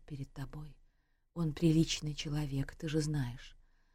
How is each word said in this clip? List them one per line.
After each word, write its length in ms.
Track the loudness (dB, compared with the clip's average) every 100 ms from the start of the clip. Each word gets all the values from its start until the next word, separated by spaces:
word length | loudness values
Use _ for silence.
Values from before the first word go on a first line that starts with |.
| -14
перед 240 | -12 -10
тобой. 420 | -10 -12 -10 -14 -18 -20 _ _ _ _
Он 220 | -2 -2
приличный 600 | 4 6 6 6 2 -4
человек, 600 | -6 -4 -4 -2 -2 -2 -4
ты 120 | -2
же 120 | 0
знаешь. 560 | 2 0 -2 -6 -14 -20 _ _ _